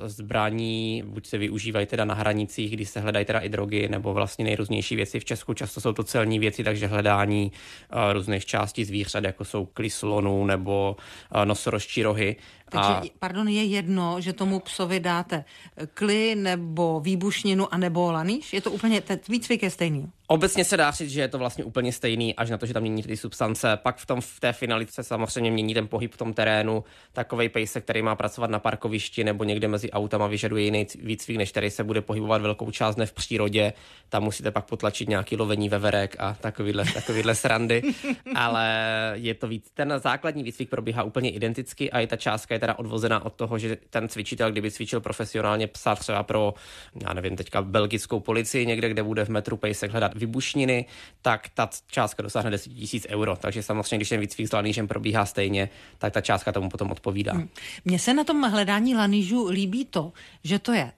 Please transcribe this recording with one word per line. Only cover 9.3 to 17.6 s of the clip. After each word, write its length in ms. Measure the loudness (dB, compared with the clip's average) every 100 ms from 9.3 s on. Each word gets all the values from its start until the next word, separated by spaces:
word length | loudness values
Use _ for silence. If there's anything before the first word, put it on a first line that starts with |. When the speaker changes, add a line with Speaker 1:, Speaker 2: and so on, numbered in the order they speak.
| -4 -6
Speaker 1:
jsou 200 | -4 -4
kly 240 | -4 -6
slonů 560 | -2 0 2 2 2 2
nebo, 500 | 2 2 0 0 -2 -10 -20 -2 2
eh, 100 | 2
nosorožčí 580 | 2 0 -2 -2 0
rohy. 320 | 2 2 0 -2 -10 -20 -4
Speaker 2:
Takže, 180 | 2 4
Speaker 1:
A 100 | 4 0 -6
Speaker 2:
pardon, 280 | -4 0 2
je 160 | 2
jedno, 580 | 2 0 0 2 2 0
že 120 | -2
tomu 260 | 0 0 0
psovi 400 | -2 -4 0 0
dáte 460 | 2 0 0 -4 -6 -16 -18 -12 -10
kly 420 | -2 2 4 4 2
nebo 640 | 2 0 -2 2 2 2
výbušninu 720 | 2 2 2 2 2 4